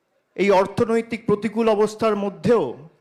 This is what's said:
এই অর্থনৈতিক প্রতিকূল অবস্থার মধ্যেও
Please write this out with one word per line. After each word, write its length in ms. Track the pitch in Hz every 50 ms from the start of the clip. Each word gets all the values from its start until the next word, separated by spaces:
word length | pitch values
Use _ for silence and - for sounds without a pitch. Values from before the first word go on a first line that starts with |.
| _ _ _ _ _ _ -
এই 160 | - 190 202
অর্থনৈতিক 720 | 202 185 196 190 - - 240 220 226 233 226 233 233 220 -
প্রতিকূল 440 | - 208 208 214 220 - 220 233 220
অবস্থার 460 | 214 202 214 208 214 - 220 220 208
মধ্যেও 640 | 202 196 202 185 160 - 202 240 214 156 123 98 127 147 165 _ _